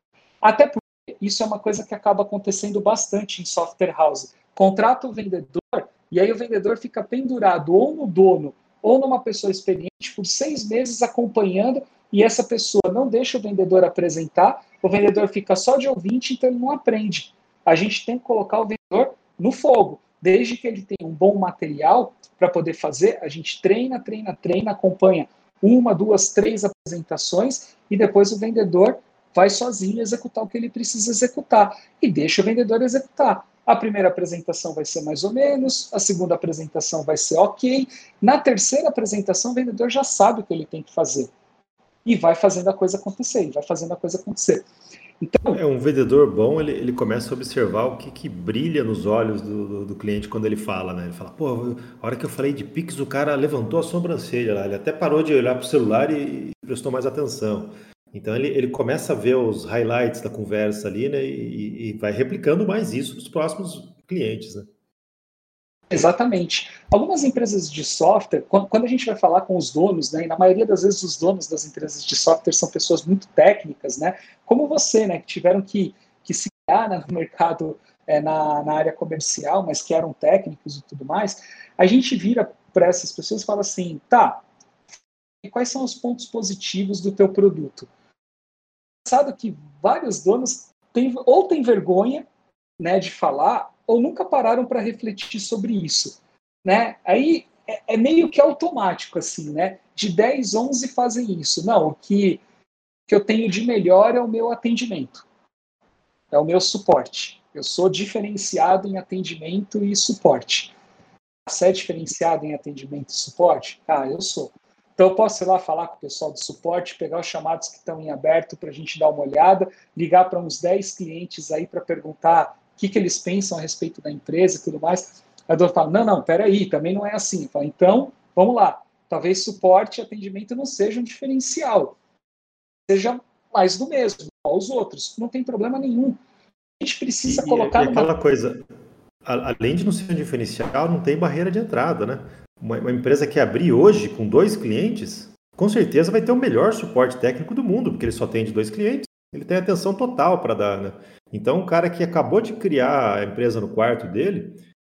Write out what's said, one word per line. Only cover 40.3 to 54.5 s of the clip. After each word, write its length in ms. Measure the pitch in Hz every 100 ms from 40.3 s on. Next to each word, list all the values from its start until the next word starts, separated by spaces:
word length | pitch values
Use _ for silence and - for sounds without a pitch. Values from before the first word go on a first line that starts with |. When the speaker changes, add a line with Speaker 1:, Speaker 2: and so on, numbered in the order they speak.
| 220
Speaker 1:
o 20 |
que 80 | 202
ele 140 | 160 151
tem 160 | 160
que 100 | -
fazer 380 | - 156 139 123 _ _ _ _ _ _ _
e 120 | 226 214
vai 180 | 165
fazendo 360 | 165 196 185 180
a 40 |
coisa 240 | 190 185 190
acontecer, 500 | 196 - 247 240 156
e 40 |
vai 100 | 147
fazendo 300 | 147 160 165
a 40 | 175
coisa 220 | 170 -
acontecer. 480 | - - - 160 - _ _ - - _
Então 320 | - - -
Speaker 2:
É, 120 | - 156
um 120 | 127
vendedor 560 | 135 135 117 139 135
bom, 260 | 95 113 156
ele, 120 | 151
ele 220 | - 123
começa 360 | 123 113 117 -
a 40 |
observar 500 | 127 127 135 107 101
o 140 | 123 -
que, 120 | 139
que 200 | - -
brilha 540 | 90 87 107 165 151
nos 220 | 113 101 92
olhos 360 | 110 110 104
do, 260 | 104 104 101
do, 180 | 101 101
do 100 | 98
cliente 340 | 104 104 104
quando 160 | 113 107
ele 100 | 107
fala, 380 | - 92 92
né? 100 | 90
Ele 100 | 87
fala, 160 | 87 95
"Pô, 460 | - 151 117 123 117 - -
a 40 | 113
hora 80 | 123
que 100 | 110
eu 40 |
falei 240 | - 139
de 100 | 139
Pix, 340 | - - 170 -
o 80 | 131
cara 300 | 135 147 139
levantou 440 | 143 143 110 165
a 40 |
sobrancelha 720 | 165 175 175 160 - 123 117